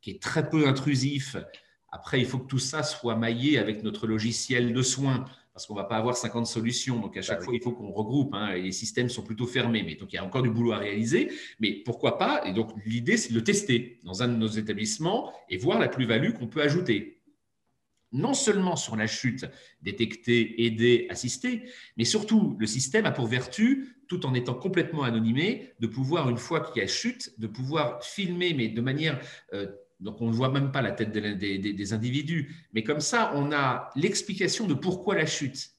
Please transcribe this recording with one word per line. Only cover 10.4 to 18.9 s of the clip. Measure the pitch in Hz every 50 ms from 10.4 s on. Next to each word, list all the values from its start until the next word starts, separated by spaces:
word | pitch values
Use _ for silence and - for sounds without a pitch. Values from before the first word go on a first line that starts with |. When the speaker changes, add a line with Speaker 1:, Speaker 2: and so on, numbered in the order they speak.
| 123
Speaker 1:
du | 131
boulot | 110 113 120 117 107
à | 101
réaliser. | 101 104 101 104 113 117 143 208 294 - - - - - - _
Mais | 110 101 - - -
pourquoi | 123 110 - - 127 -
pas ? | - 180 226 294 302 -
Et | - 92
donc, | 107 110 110 - 107 101
l'idée, | 110 113 120 117 131 208 233
c'est | 220 -
de | 117
le | 117 110
tester | - 208 208 - - 127 113 - - - - -
dans | 87 92 92 123
un | 123
de | 120
nos | 113 110 110
établissements | 104 110 107 107 104 101 107 107 - - 156 170 202 247 302 - - - - _
et | - 92
voir | 101 151 202 226
la | 180 120
plus-value | - 131 127 110 113 113 143 202 233
qu'on | - 131
peut | 110 - 156 147
ajouter. | 147 143 180 180 - 113 98 - - - _ _ _ _ _ _ _ _ _ _ _ _ _ _ _ _ _ _ _ -
Non | 131 170 247 277
seulement | 262 - 220 202 196 185 185 170
sur | - - -